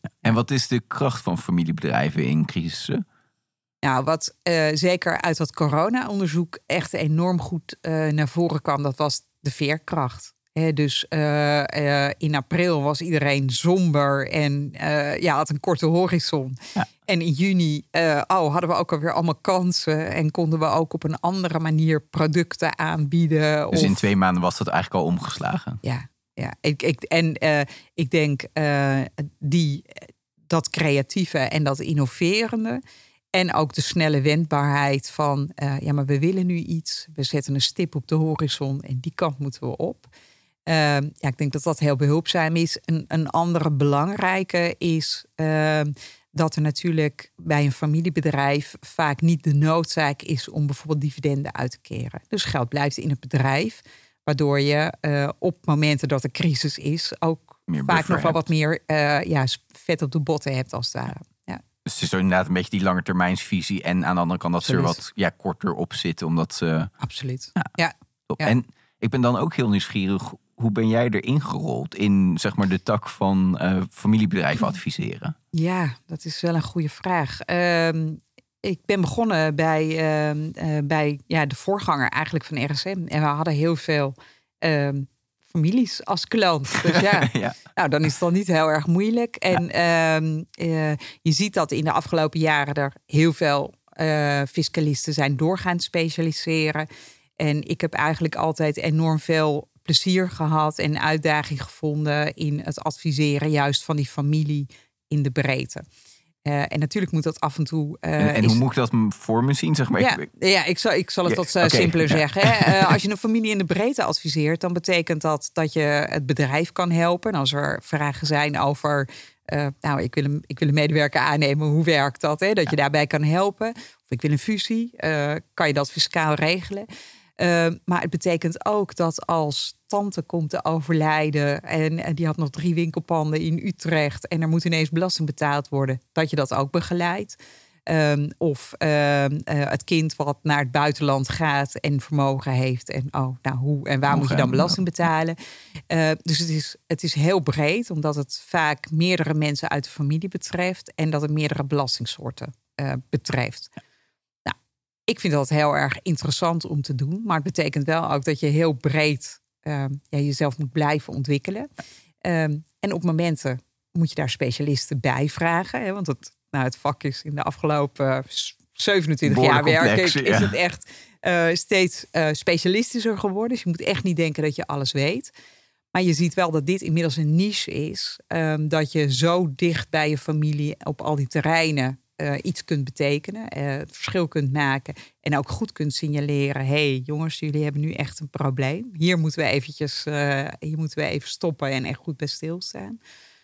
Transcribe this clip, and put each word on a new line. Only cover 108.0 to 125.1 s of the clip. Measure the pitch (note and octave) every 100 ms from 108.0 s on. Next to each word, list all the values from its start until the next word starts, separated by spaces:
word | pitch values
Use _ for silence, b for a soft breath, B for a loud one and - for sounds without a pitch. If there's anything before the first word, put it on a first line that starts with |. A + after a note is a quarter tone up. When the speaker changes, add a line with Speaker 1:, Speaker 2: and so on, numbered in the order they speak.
| E3 D3+ -
Speaker 1:
En, |
en | -
Speaker 2:
is | A2+
Speaker 1:
hoe | A2+
moet | C3
ik | C3
dat | A#2+
m-, | A#2+ G#2+
voor | - - A2+
me | C3
zien? | C#3+ D#3+ D3
Zeg | C3+
maar, | G3+
Speaker 2:
Ja, | B3 -
Speaker 1:
ik | - -
Speaker 2:
ja, | F#3+ F#3+ D3+
ik | F3
zal, | A3
ik | E3 F3
zal | -
het | F3 F#3
Speaker 1:
Ja, |
Speaker 2:
wat, | E3+ F#3+
eh, |
Speaker 1:
oké. | E3 C#3
Speaker 2:
simpeler | E3+ E3 D3+
Speaker 1:
Ja. | D#3
Speaker 2:
zeggen, | D3 G3
hè. | G#3+ A3 C#3
Speaker 1:
<laughs> | F#3+
Speaker 2:
Eh, | F#3+
als | G3
je | G3
een | G#3
familie | A3+ A3+ A3
in | G#3
de | E3+
breedte | G3 A3+ C#4
adviseert, | - D#3 D#3+ D3+ D3+ E3
dan | F3+
betekent | F3 F3 F3 D#3+ D#3
dat | D#3+ D3 -
dat | - D#3
je | D#3+ D3 D3 D3+
het | - C3+
bedrijf | D3 C3+ D3 E3+
kan | - F3
helpen. | E3 E3+ F3 A3+
En | F3
als | C3+
er | C#3+ C#3+ -
vragen | - D3+ D3 - D3+
zijn | D3 D3 C#3+
over, | C#3 C#3+ D3+ C#3+ C3+ B B B -
eh, | D3 C#3+ C#3
nou, | D#3 C#3
ik | B2 -
wil |
een, | C#3 D3 -
ik | -
wil | D3+
een |
medewerker | D3+ D3 D3+ D3 D3+
aannemen, | C#3+ D3+ C#3+ C#3+ D3+
hoe | D3+
werkt | E3 D3+ C#3 -
dat, | D3+ D3+
hè? | F#3+
Dat | G#3 D#3
je | D3+
Speaker 1:
Ja. |
Speaker 2:
daarbij | C#3 D3 D3
kan | D3+
helpen. | D3+ E3+ G3+ - A3 A#3
Of | - - -
ik | B2
wil | D3+
een | D3
fusie, | - G#3 - A3+ A#3 -
eh, | D#3